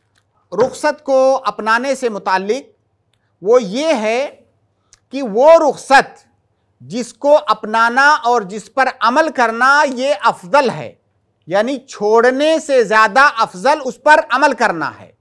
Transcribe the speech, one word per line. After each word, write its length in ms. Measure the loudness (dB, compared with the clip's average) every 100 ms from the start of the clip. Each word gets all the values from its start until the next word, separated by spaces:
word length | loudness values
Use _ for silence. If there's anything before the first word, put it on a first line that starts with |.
| _ _ _ _ _
रुखसत 500 | -2 -2 -2 -4 -4
को 300 | -2 0 2
अपनाने 600 | 0 -4 -6 -2 -2 -2
से 140 | -4 -6
मुताल्लिक, 640 | -6 -4 -4 -2 -6 -8 _ _ _ _ _ _ _
वो 160 | 0 2
ये 340 | 2 -4 -2
है 320 | -2 -2 -4 -6 -10 _ _ _ _ _ _ _
कि 100 | -10
वो 320 | -6 2 6 6
रुखसत 560 | 4 -2 2 2 2 -6 _ _ _ _ _ _
जिसको 520 | -12 -10 -10 -4 2
अपनाना 760 | 2 2 -4 -2 -2 0 2 2 2 0
और 180 | -2 -2
जिस 220 | -10 -6
पर 160 | -2 -2
अमल 420 | -2 -2 0 0
करना 520 | 0 -2 0 2 2
ये 280 | 0 -2 -4
अफजल 560 | -2 -2 -4 -2 0 0
है, 280 | -4 -12 -18 _ _ _ _ -4
यानी 280 | -2 -2 -6
छोड़ने 800 | -10 -6 0 2 2 2 0 -2
से 220 | 0 0
ज़्यादा 380 | 2 2 2 4
अफजल 580 | 2 2 -4 -2 -2 -2
उस 200 | -4 -2
पर 180 | 2 2
अमल 340 | 2 0 0
करना 340 | 0 -2 -2 -8
है। 220 | -10 -20 _